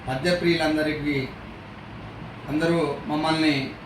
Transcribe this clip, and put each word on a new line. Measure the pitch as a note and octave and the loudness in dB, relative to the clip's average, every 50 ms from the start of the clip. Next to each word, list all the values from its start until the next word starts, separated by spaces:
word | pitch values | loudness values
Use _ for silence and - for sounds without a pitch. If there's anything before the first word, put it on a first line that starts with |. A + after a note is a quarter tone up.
| - C#3 | -6 -4
పద్యప్రియులందరికీ | C3 C3+ C#3+ F3 F3+ F3 F3 F3 E3 D#3+ D#3+ D#3 D#3 D3+ D#3 D#3 D3+ D3 C#3+ D3 C#3+ C3+ C3 - - - - - - - - - - - - - - - - - - - - - - - - - | -2 0 2 2 2 4 4 4 4 4 4 2 2 2 2 0 0 0 0 0 0 0 0 -2 -6 -10 -12 -14 -14 -14 -14 -14 -14 -14 -14 -14 -14 -12 -12 -12 -12 -12 -12 -12 -12 -12 -6 -4
అందరూ | C#3 D#3 D#3+ E3 E3+ E3+ D#3 C#3 - - - D3 | 0 2 2 4 4 4 2 2 0 -2 -4 -4
మమ్మల్ని | D3+ D#3 D#3 D#3 D#3+ D#3+ D#3 D#3 C#3+ C3+ C3 A2 - - - | -2 0 2 2 4 4 4 4 4 2 0 -4 -6 -10 -12